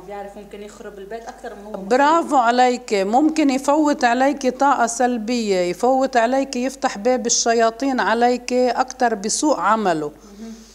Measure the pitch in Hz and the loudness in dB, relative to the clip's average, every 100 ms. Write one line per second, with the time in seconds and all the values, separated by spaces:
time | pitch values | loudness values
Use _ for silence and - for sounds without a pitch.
0 | 185 202 202 208 202 202 208 - 214 202 | -16 -14 -14 -16 -18 -18 -18 -18 -18 -18
1 | 196 226 226 - 233 208 208 202 196 254 | -14 -14 -14 -16 -16 -16 -14 -12 0 2
2 | 285 339 - 277 233 247 254 247 - 202 | 4 2 2 2 4 4 4 2 -2 -2
3 | 190 240 311 311 277 262 285 302 294 294 | 2 2 2 2 2 2 2 2 2 2
4 | 247 247 269 285 254 247 277 240 226 - | 0 2 2 0 -2 2 2 2 0 0
5 | 247 247 214 247 214 185 180 170 240 262 | 0 0 -4 -2 0 0 0 0 0 2
6 | 269 240 233 269 269 247 254 262 254 202 | 2 2 2 0 -2 -4 -4 -4 -6 -2
7 | 233 254 226 - 233 233 226 226 277 254 | -2 0 0 -2 0 2 2 0 -2 0
8 | 190 226 240 247 247 247 254 - 254 - | 0 2 2 0 -2 0 0 0 -4 -2
9 | 240 220 202 - 302 233 185 220 196 160 | -2 0 -4 -2 0 0 2 2 0 -2
10 | 147 - - 202 226 220 - | -4 -10 -20 -20 -18 -18 -20